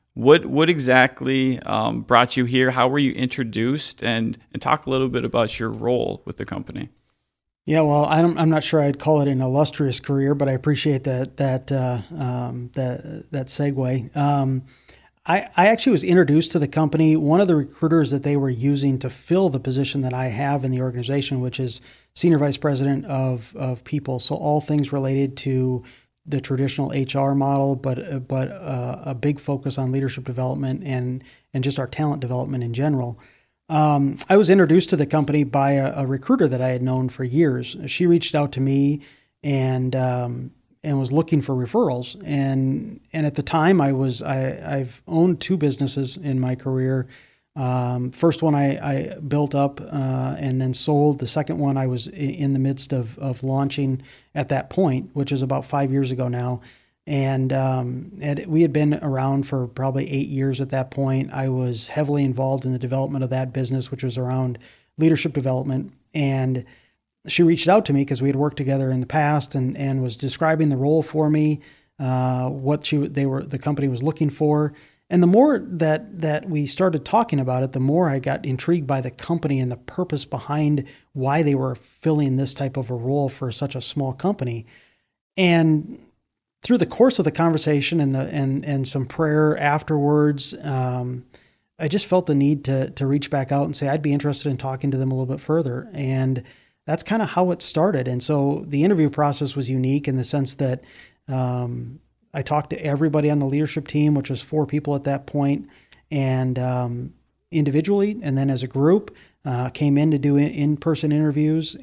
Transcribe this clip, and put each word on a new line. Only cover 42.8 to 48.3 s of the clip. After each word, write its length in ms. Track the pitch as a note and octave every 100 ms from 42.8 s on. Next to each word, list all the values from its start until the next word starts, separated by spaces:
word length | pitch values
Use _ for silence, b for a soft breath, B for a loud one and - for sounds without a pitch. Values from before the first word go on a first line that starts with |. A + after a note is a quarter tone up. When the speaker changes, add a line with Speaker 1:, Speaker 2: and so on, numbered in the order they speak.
| - - _
Speaker 2:
and 120 | D#3+ D3+
at 80 | C#3+
the 80 |
time 360 | C3+ E3 D#3 F#3+
I 120 | C#3
was, 300 | C3+ C3+ A#2+
I, 560 | - C3+ C3 - D#3+ C#3
I've 240 | B2+ - -
owned 320 | E3 F3+ E3+
two 160 | - F#3
businesses 640 | D3 B2+ C#3 - C3 -
in 220 | D3 C3
my 160 | B2+ B2+
career. 520 | C3+ C3 C3 C3 B2+ b b b b -
Um, 540 | B2+ B2+ B2 B2 B2
first 300 | - E3